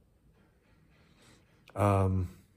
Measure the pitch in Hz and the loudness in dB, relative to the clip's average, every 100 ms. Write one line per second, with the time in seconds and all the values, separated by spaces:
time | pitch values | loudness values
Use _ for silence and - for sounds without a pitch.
0 | _ _ _ _ _ _ _ _ _ _ | _ _ _ _ _ _ _ _ _ _
1 | _ _ - - _ _ - - 101 98 | _ _ -20 -20 _ _ -14 -2 0 2
2 | 95 92 90 - - | 0 -2 -4 -10 -20